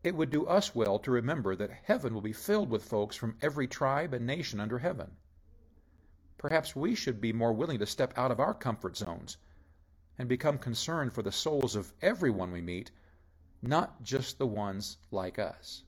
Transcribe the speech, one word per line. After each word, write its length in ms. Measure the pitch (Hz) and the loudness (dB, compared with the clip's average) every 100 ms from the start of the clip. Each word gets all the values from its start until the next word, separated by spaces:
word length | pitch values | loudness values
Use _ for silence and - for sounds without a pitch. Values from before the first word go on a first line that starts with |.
It 120 | 175 | 0
would 160 | 170 151 | 2 2
do 160 | 147 165 | 2 4
us 260 | 190 202 | 4 4
well 240 | 120 104 104 | 2 4 2
to 140 | - | 4
remember 440 | 123 117 160 98 | 2 4 0 0
that 140 | 95 104 - | 0 -4 -4
heaven 320 | - 226 127 | 0 2 2
will 60 | 110 | -2
be 120 | 107 | -4
filled 380 | 110 - 214 165 | -4 0 2 2
with 120 | 110 | -2
folks 320 | - 107 104 | 0 0 0
from 220 | - 113 - | -2 -6 -2
every 240 | 147 143 127 | -2 0 -4
tribe 480 | - 135 139 165 | 0 2 2 0
and 100 | 127 | -2
nation 340 | 117 156 151 104 | -2 -2 -4 -4
under 200 | 107 120 | -2 0
heaven. 380 | 165 151 - - _ - - - - - _ - _ - - - | -2 -2 -8 -14 _ -20 -20 -20 -20 -20 _ -20 _ -20 -20 -8
Perhaps 360 | 147 160 156 | 2 2 2
we 200 | 135 170 | -2 0
should 260 | 113 - 110 | 0 -2 0
be 100 | 110 | 0
more 220 | 113 117 | 2 2
willing 240 | 110 160 123 | 2 0 0
to 80 | |
step 260 | 104 - 127 - | -2 0 -2 2
out 140 | 127 | 0
of 80 | 120 | 2
our 160 | 160 | 2
comfort 420 | 214 127 104 92 - | 0 -2 -2 -6 -6
zones 400 | 95 85 - - - - - - _ - - - | -6 -8 -12 -16 -20 -20 -20 -20 _ -20 -20 -8
and 100 | 127 | -2
become 300 | 127 156 143 | 2 2 0
concerned 560 | 123 113 - 165 131 | -2 -4 -2 0 0
for 80 | 120 | -2
the 100 | 101 | -2
souls 440 | - 156 147 131 | 0 2 2 2
of 180 | 104 92 - | 0 -4 0
everyone 500 | 180 214 151 98 90 | 0 2 2 2 -2
we 100 | 87 | -4
meet, 280 | 85 90 - - - - - - - - | -4 -6 -8 -18 -20 -20 -20 -20 -20 -8
not 400 | - 156 - - | 0 2 0 -8
just 380 | 110 135 127 - | -4 -2 -2 -2
the 80 | 131 | 0
ones 500 | 104 101 95 - - - | 0 -2 -4 -8 -12 -6
like 260 | 101 90 95 | -4 -2 -2
us. 460 | 95 - - - | -4 -4 -14 -16